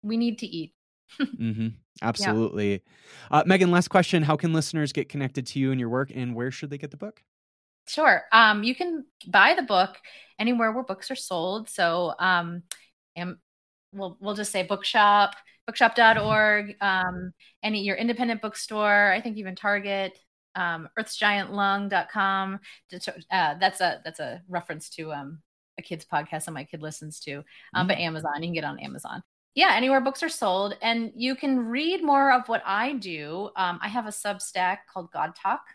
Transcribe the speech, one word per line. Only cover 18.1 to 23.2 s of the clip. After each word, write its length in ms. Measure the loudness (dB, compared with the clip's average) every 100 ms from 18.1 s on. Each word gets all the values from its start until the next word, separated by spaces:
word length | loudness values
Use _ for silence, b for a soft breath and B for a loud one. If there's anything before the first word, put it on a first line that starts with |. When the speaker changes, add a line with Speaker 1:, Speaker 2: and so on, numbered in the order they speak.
| 0 -2 -2
Speaker 1:
bookstore, 680 | -6 -8 -8 0 4 6 6
I 80 | 2
think 180 | -2 -8
even 180 | -10 -4
Target, 640 | -2 -2 -2 -4 -4 -8 _ _ _
um, 360 | -4 -4 -4 -8 -8
earthsgiantlung 920 | -8 -2 0 0 -2 -2 0 0 0
dot 220 | -2 -2
com. 480 | -2 0 0 -4 -8 B B _
To, 80 | -12
to, 160 | -12 -12